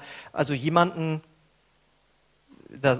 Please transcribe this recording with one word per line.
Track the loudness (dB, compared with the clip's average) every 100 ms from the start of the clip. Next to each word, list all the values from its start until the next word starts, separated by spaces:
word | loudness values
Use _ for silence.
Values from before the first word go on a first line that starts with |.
| -6 -20 -8
also | -4 -2
jemanden | -2 2 4 4 2 -4 -4 -8 _ _ _ _ _ _ _ _ _ _ _ _ -20 -20
da | -2 2